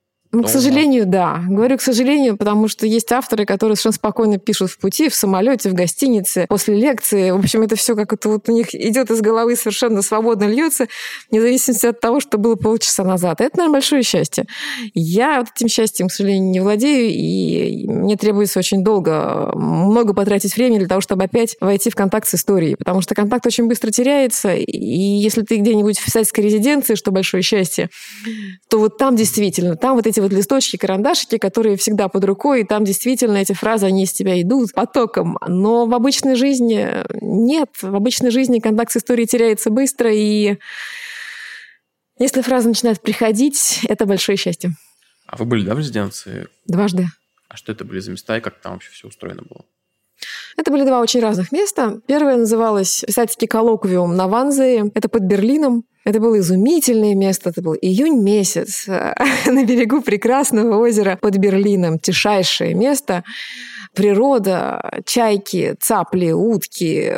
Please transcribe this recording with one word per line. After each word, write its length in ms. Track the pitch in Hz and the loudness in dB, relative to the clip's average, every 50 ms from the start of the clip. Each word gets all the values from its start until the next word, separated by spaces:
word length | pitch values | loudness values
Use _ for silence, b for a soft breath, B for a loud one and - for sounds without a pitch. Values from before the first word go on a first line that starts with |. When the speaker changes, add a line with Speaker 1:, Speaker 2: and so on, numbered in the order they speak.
| _ _ _ _ _ _ - | _ _ _ _ _ _ -2
Speaker 1:
Ну, 40 | 233 | 0
к 60 | 226 | 0
Speaker 2:
дома. 60 | 220 226 | 2 2
Speaker 1:
сожалению, 520 | 269 247 285 262 294 311 285 262 240 208 | 2 2 2 2 2 4 4 2 2 2
да. 380 | 185 190 190 175 156 147 165 175 | 2 2 2 0 0 -2 -4 -2
Говорю 300 | 180 196 202 233 254 269 | -2 0 2 2 2 0
«к 40 | - - | 0 0
сожалению», 540 | 262 240 226 254 269 294 294 269 240 202 | 0 0 2 2 2 2 2 2 2 0
потому 300 | 202 202 208 208 214 220 | 0 0 0 2 2 0
что 200 | 214 - - - | 0 -2 -2 0
есть 240 | 220 220 233 - - | 0 0 0 0 0
авторы, 340 | 240 254 254 - 226 214 208 | -2 -2 0 -2 -2 -2 0
которые 300 | - 196 190 226 220 214 | 0 0 0 0 0 0
совершенно 180 | 196 - 226 214 | 0 0 0 -2
спокойно 460 | - - 214 202 - 226 214 202 185 | 0 -2 -2 0 0 0 0 0 0
пишут 320 | - 220 202 - 190 180 | -2 -2 -2 0 -2 -4
в 80 | - - | -4 -4
пути, 280 | - 190 - - 311 254 | -2 -2 0 0 0 0
в 40 | - | 0
самолёте, 560 | - - 196 190 185 208 262 269 220 - 196 | 0 0 0 2 2 2 2 2 0 0 -2
в 60 | 185 | 0
гостинице, 720 | 180 180 170 - - 277 262 233 202 190 - - 214 165 - | 0 0 -2 -2 0 0 2 2 0 0 -2 -2 -2 0 0
после 260 | 208 196 - 214 208 | -2 0 0 0 2
лекции. 540 | 208 240 294 254 - - - 214 196 185 185 | 2 2 2 0 -2 -2 -2 0 2 2 2
В 60 | 180 | 2
общем, 240 | 196 196 - - 220 | 2 0 0 2 0
это 140 | 226 208 226 | 0 0 0
всё 200 | 208 - - 233 | 0 0 0 0
как-то 340 | 208 208 - 214 - - 214 | 0 -2 -2 -4 -4 -2 -2
вот 200 | 214 208 - 233 | -2 0 0 0
у 20 | |
них 220 | 233 233 220 - - | 0 0 0 -2 -6
идёт 380 | - - 226 214 262 254 208 | -4 -2 0 0 0 0 0
из 100 | 226 220 | 0 2
головы, 340 | 208 214 226 226 233 240 240 | 2 2 2 2 2 0 0
совершенно 460 | 233 - 214 202 - 254 233 220 196 | 0 -2 -4 -2 -2 0 0 0 0
свободно 440 | 196 - 220 214 220 233 226 190 208 | 0 0 0 0 2 2 2 2 2
льётся, 420 | 208 220 277 330 311 - - 247 B B B B B B B B B | 2 2 2 0 0 0 -2 -2 B B B B B B B B B
вне 100 | 220 220 | 0 2
зависимости 460 | 226 247 254 262 - 262 240 - - | 4 4 2 2 2 0 0 2 0
от 140 | 233 233 - | 0 0 0
того, 200 | - 233 240 285 | 0 0 0 0
что 200 | - - - 208 | 0 -2 -2 0
было 160 | 202 233 226 | 2 2 0
полчаса 480 | - - 220 226 226 - - - - 190 | 2 0 0 0 0 0 -2 -2 0 0
назад. 380 | 185 185 175 175 175 156 - | 0 0 0 0 0 0 0
Это, 160 | 226 311 - | -2 -2 0
наверное, 160 | 359 349 311 294 | 0 2 2 2
большое 280 | 277 269 - 302 269 | 2 2 2 2 2
счастье. 440 | 226 - - 165 131 - - - - B B B B 285 B 254 233 208 - | 2 2 0 0 -2 -2 -4 -6 -6 B B B B -10 B -10 -10 -6 -4
Я 460 | 165 165 160 175 214 254 311 294 254 | -4 -2 0 0 0 2 2 0 0
вот 80 | 233 - - | -2 -4 -4
этим 120 | - - | -4 -2
счастьем, 400 | 226 - - 220 214 - - 180 | 0 0 0 0 0 -2 -2 -4
к 40 | 185 | -4
сожалению, 380 | - - 196 196 196 190 190 185 | -2 -2 0 0 0 2 2 2
не 120 | 185 185 | 0 2
владею, 500 | 190 202 214 208 254 294 294 254 233 220 - | 2 2 2 2 2 2 2 2 2 0 0
и 720 | - 160 160 185 190 180 160 170 - - - - - - | -2 -2 -2 -2 -2 -2 0 0 0 -2 -2 -4 -4 -4
мне 280 | - - - 185 202 208 | -4 -2 -2 0 0 0
требуется 400 | 190 202 214 202 202 208 185 - | 0 0 0 2 2 0 0 0
очень 260 | 185 180 - 202 190 180 | -2 -2 0 0 0 2
долго, 680 | 220 214 190 160 165 156 151 151 - - - - - - | 2 2 2 2 0 0 0 -2 -2 -2 -4 -4 -4 -4
много 600 | - - 151 165 160 180 202 220 240 240 202 190 | -2 -2 0 0 2 2 4 4 4 2 2 2
потратить 400 | 202 196 202 202 196 - 190 - | 2 2 2 0 0 0 -2 0
времени 220 | 226 254 254 226 202 | 0 2 2 2 2
для 80 | 185 | 2
того, 140 | 180 185 196 | 0 0 -2
чтобы 240 | - - 196 185 190 | -2 -2 -2 -2 0
опять 300 | 180 - 240 233 226 - - | 0 0 0 0 -2 -2 -2
войти 300 | - 196 196 196 - 233 | 0 0 0 0 0 -2
в 40 | - | 0
контакт 320 | - 196 185 214 220 - | 0 0 0 0 -2 -2
с 60 | - - | -2 -4
историей, 420 | 170 - - 196 185 165 147 139 | -2 0 0 2 2 2 0 -2
потому 260 | - - - 180 190 | -2 -2 -2 0 0
что 120 | 175 - - | 0 0 0
контакт 320 | - 208 208 247 240 - | 0 0 0 0 0 0
очень 220 | 240 - - 233 | 0 0 0 0
быстро 240 | 226 240 - - 220 | 0 0 0 -2 -2
теряется, 640 | 208 240 247 269 285 285 269 240 - - - 196 170 | 0 0 2 2 2 2 2 0 0 -2 -2 -2 -2
и 420 | - - - - - - 110 120 175 196 196 202 202 208 | -2 -2 -4 -6 -6 -4 -4 -2 0 0 0 2 2 0
если 160 | 220 208 226 208 | 0 0 -2 -2
ты 140 | - 226 | 0 0
где-нибудь 420 | 208 202 240 220 208 202 214 202 - | 2 2 2 2 2 2 0 0 -2
в 40 | - | -2
писательской 380 | - - 226 214 - - 220 202 | -2 0 0 0 0 0 0 2
резиденции, 520 | 208 214 214 208 277 294 285 247 - 214 | 2 2 2 2 2 2 2 0 0 -2
что 160 | - - 208 | -2 0 0
большое 320 | 190 190 190 - - 185 180 | 0 0 0 0 -2 -2 0
счастье, 480 | - 220 202 185 - - - 180 170 B B B B 208 208 208 226 220 214 202 190 185 185 _ | 0 0 0 0 0 -2 -4 -6 -6 B B B B -18 -14 -12 -12 -10 -10 -12 -14 -14 -16 _
то 120 | - 226 214 | 0 2 2
вот 180 | 214 214 214 | 2 2 2
там 180 | - 269 269 247 | 0 0 2 2
действительно, 600 | 220 220 - - 220 208 185 160 180 175 180 165 | 2 2 0 0 0 0 0 0 0 0 -2 0
там 200 | - - 247 240 | 0 0 0 2
вот 120 | 240 214 | 2 2
эти 140 | 226 202 220 196 | 0 0 0 0
вот 100 | 196 196 | 2 0
листочки, 440 | 190 196 - 269 269 - - - | 0 0 2 0 0 0 -2 -4
карандашики, 600 | - - 190 190 190 214 294 - - - - 233 | -4 -2 -2 0 0 0 0 0 -2 -2 -2 -2
которые 400 | 220 - 190 - 233 220 214 202 | -2 -2 -2 0 0 0 0 0
всегда 300 | 190 - 214 214 202 202 | 0 -2 -2 0 0 0
под 160 | 180 - 196 196 | 0 0 0 0
рукой, 380 | 190 196 196 - 294 277 240 | 0 0 0 0 2 2 2
и 20 | 208 | 0
там 200 | - 214 214 214 | 0 0 0 0
действительно 540 | 196 196 - - 247 262 233 254 220 202 | 0 -2 -2 -2 -2 0 0 0 0 2
эти 160 | 196 196 - 196 | 0 0 -2 -2
фразы, 320 | - - 220 226 214 196 | -2 -2 -2 0 0 0
они 180 | 190 190 190 190 | 0 2 0 0
из 100 | 180 - | -2 -4
тебя 280 | - 196 190 180 180 | -4 -2 0 0 0
идут 320 | 170 185 262 269 233 196 - | 0 2 2 0 0 0 -2
потоком. 640 | 185 220 - - 277 233 220 - 185 170 170 - - - | -2 -4 0 0 0 0 0 0 -2 -2 -2 -4 -6 -4
Но 380 | 170 180 185 196 214 233 233 240 | -2 0 0 2 2 2 2 2
в 80 | 226 247 | 2 2
обычной 420 | 240 233 277 254 - - 269 262 | 2 2 0 0 0 0 0 2
жизни 520 | 233 262 285 277 247 240 233 220 208 - - - - - - - - | 2 2 2 2 2 0 0 0 0 -2 -2 -4 -6 -6 -8 -10 -8
нет. 480 | - - 180 196 226 247 302 320 294 - - - | -6 -2 0 2 2 2 2 0 0 -2 -6 -8
В 140 | 202 190 196 | -6 -4 -2
обычной 360 | 196 208 254 233 - 254 247 | 0 0 0 0 0 0 0
жизни 280 | 226 262 262 247 247 220 | 2 2 2 2 2 2
контакт 320 | - 220 220 220 233 - | 2 0 0 0 0 -2
с 60 | - | -2
историей 300 | 240 - - 247 233 226 | -4 -2 0 0 0 0
теряется 420 | 220 - 233 233 226 208 208 - 226 | 0 2 2 2 2 2 0 0 0
быстро, 420 | 214 262 277 254 - - 240 226 214 | 0 0 0 0 0 0 0 2 2
и 440 | 214 214 208 214 208 208 202 202 B B B B B B B B B B B B B B B B B B B B B B B B B B _ _ _ _ _ _ - | 2 2 2 2 2 2 0 -2 B B B B B B B B B B B B B B B B B B B B B B B B B B _ _ _ _ _ _ -2
если 220 | 247 269 - 262 | -2 0 0 0
фраза 280 | 247 254 262 254 220 233 | 0 0 2 2 2 2
начинает 320 | 220 - 233 233 214 - | 2 2 2 0 0 0
приходить, 800 | - 214 - - 233 220 208 214 277 302 277 - - - - - 233 | -2 -4 -2 0 0 2 2 2 2 2 0 0 -2 -2 -2 -2 -2
это 180 | - 214 - 220 | -2 -2 0 0
большое 320 | 196 196 180 - - 196 | 0 0 0 0 0 -2
счастье. 340 | 196 - 180 170 - - 180 151 b b b b _ _ _ _ _ _ | 0 -2 -4 -4 -4 -4 -6 -6 b b b b _ _ _ _ _ _
Speaker 2:
А 100 | - - | -14 -8
вы 80 | 117 113 | -6 -2
были, 200 | 117 123 110 95 | 0 0 0 0
да, 100 | 98 113 | 0 -2
в 40 | 147 | -4
резиденции? 680 | 151 135 117 107 98 98 - - - 98 107 92 87 - _ _ _ | -4 -4 -4 -4 -6 -6 -8 -12 -14 -14 -12 -14 -14 -16 _ _ _
Speaker 1:
Дважды. 420 | - 170 185 202 202 175 180 180 165 - _ _ _ _ _ _ - | -2 0 0 0 0 0 -2 -2 -4 -6 _ _ _ _ _ _ -20
Speaker 2:
А 80 | - | -20
что 140 | - - 113 | -16 -12 -12
это 140 | 107 - - | -12 -12 -12
были 140 | - 101 92 | -12 -12 -10
за 120 | 101 104 | -10 -10
места, 260 | 92 92 - - 110 | -12 -12 -8 -6 -6
и 40 | 113 | -6
как 180 | - 101 - _ | -6 -8 -12 _
там 120 | - 95 92 | -14 -14 -14
вообще 180 | 92 - - | -14 -16 -20
всё 160 | - - - | -20 -20 -20
устроено 360 | - - - 95 92 95 - - | -20 -20 -18 -16 -16 -16 -16 -18
было? 220 | - - - - _ _ _ _ _ _ _ _ _ _ B B B B B B B B | -20 -20 -20 -20 _ _ _ _ _ _ _ _ _ _ B B B B B B B B
Speaker 1:
Это 140 | - 311 269 | -4 -2 0
были 120 | 277 277 277 | 2 2 4
два 160 | 269 254 240 | 4 2 2
очень 200 | 233 233 - 247 | 2 2 2 2
разных 320 | 226 214 208 180 180 - | 2 0 0 -2 -2 -2
места. 480 | 277 349 415 392 - 311 254 214 - 220 - | -2 -2 -2 -2 -2 -2 -2 -2 -4 -4 -2
Первое 300 | - 277 302 302 277 254 | 0 0 2 2 2 2
называлось 640 | 240 233 214 226 220 226 220 214 202 190 185 - - - | 2 2 2 2 2 2 2 2 0 0 0 -2 -4 -4
писательский 420 | - 202 247 233 214 - - 226 | -2 0 0 0 0 -2 -4 -2
коллоквиум 680 | 220 - 220 226 233 220 214 - 190 180 180 175 175 170 | -2 0 2 4 2 2 2 0 0 0 0 2 2 0
на 120 | 185 185 | 0 0
Ванзее. 640 | 185 214 240 269 285 277 277 262 254 247 220 202 208 - | 0 0 0 0 2 2 2 4 4 4 2 0 0 -2
Это 160 | 226 214 196 | -2 -2 0
под 140 | - 233 190 | 0 0 2
Берлином. 600 | 185 202 196 202 233 277 311 302 262 240 233 226 _ _ _ - | 2 2 2 2 2 2 2 2 2 0 0 -2 _ _ _ -4
Это 140 | 208 208 220 | -2 0 2
было 200 | 220 233 220 208 | 2 2 2 2
изумительное 760 | 180 165 185 185 208 277 349 320 - 247 233 220 214 208 202 | 2 2 2 2 4 4 2 2 2 2 2 2 2 2 2
место. 340 | 196 196 190 185 - - 180 | 2 2 0 0 -2 -4 -6
Это 120 | 165 175 | -6 -4
был 140 | 175 160 156 | -4 -4 -4
июнь 460 | - - 185 185 214 294 330 302 240 | -2 -2 0 0 2 2 2 2 2
месяц. 640 | 196 196 208 208 190 185 - 170 - 196 - - - | 4 4 2 2 2 0 -2 -4 -6 -6 -8 -10 -6
<laughs> 0 | |
На 760 | 190 190 - - - - - 269 277 262 - - 254 254 269 254 | -6 -4 -4 -4 -4 -2 -2 0 0 0 0 0 2 2 2 2
берегу 360 | 214 254 233 240 220 269 302 | 2 2 2 2 2 0 0
прекрасного 760 | 233 220 208 202 - 233 254 277 277 - 254 214 220 233 202 | 0 0 -2 0 2 2 2 2 0 0 0 0 2 2 2
озера 400 | 214 240 240 220 214 202 196 185 180 | 2 2 2 2 2 2 0 0 0
под 160 | - 208 190 | 0 0 2
Берлином. 600 | 196 196 202 190 196 202 208 202 185 175 165 160 160 | 2 2 2 2 2 2 2 2 2 2 0 -2 -2
Тишайшее 760 | - 180 170 - - 208 214 190 180 - - - 175 170 170 | -2 -2 -2 0 2 2 2 2 2 0 -2 -2 -2 -2 0
место. 500 | 180 233 277 294 269 - - 185 175 B 214 226 B B B B B B B B B 196 B - | 0 2 2 0 0 -2 -4 -4 -4 B -10 -14 B B B B B B B B B -20 B -2
Природа, 1080 | 185 202 202 196 202 254 277 277 233 190 190 185 170 - 67 - - - - - - - | 0 2 4 4 4 4 4 2 2 2 0 0 -2 -2 -4 -6 -6 -8 -8 -10 -10 -8
чайки, 720 | - - 240 233 214 208 196 202 - - 175 165 - - - | -4 0 2 2 2 2 0 -2 -4 -4 -2 -2 -4 -4 -4
цапли, 520 | - - 226 190 170 - - 185 180 165 | -2 -2 0 0 0 -2 -2 0 0 0
утки, 800 | 160 170 196 233 220 175 - - - - 180 160 156 156 - - - | 2 2 0 0 0 -2 -4 -8 -6 -4 -2 -2 0 0 -2 -2 -2